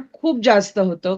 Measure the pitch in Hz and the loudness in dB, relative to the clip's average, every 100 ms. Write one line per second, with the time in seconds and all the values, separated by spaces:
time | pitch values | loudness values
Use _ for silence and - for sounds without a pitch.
0 | 269 - 320 254 220 208 196 - 190 170 | -6 -8 -4 0 2 2 2 -2 -2 -2
1 | 180 | -6